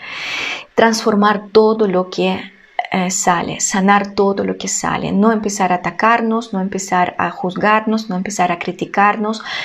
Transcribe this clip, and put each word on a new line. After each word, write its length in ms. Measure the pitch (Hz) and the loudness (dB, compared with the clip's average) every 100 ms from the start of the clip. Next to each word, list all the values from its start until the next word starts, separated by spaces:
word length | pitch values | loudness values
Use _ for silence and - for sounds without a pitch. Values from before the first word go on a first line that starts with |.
| - - - - - - - | -14 -12 -8 -6 -6 -8 -4
Transformar 760 | - 226 220 233 202 208 202 - | 2 2 2 0 2 2 2 2
todo 360 | 220 220 220 214 | 4 6 4 2
lo 220 | 180 185 | 2 -2
que, 320 | - 185 190 - - _ - - | 0 0 -2 -6 -18 _ -8 -4
eh, 200 | 190 180 | -2 0
sale, 480 | 185 - 175 - - | 0 0 0 -2 -4
sanar 540 | - 202 190 202 202 | -2 2 4 4 2
todo 300 | 202 196 196 | 0 0 2
lo 140 | 190 185 | -2 -4
que 120 | 190 | -6
sale, 420 | - 170 170 160 | -4 -4 -4 -2
no 200 | 190 214 | 2 4
empezar 420 | 214 208 202 185 | 2 -2 -2 0
a 20 | 180 | 0
atacarnos, 800 | 180 170 220 233 226 226 226 | -2 0 2 2 2 -2 -2
no 80 | 190 | -4
empezar 520 | 190 190 - 180 180 - | -4 -4 -2 0 0 0
a 120 | 175 | -4
juzgarnos, 800 | - 180 180 208 214 220 220 - | -2 -4 0 2 2 2 -2 -2
no 60 | 180 | -4
empezar 360 | 190 196 180 | -4 0 0
a 80 | 175 | 0
criticarnos, 840 | - 175 170 - 202 214 214 220 - - | -6 -6 -4 2 2 2 -2 -4 -8 -10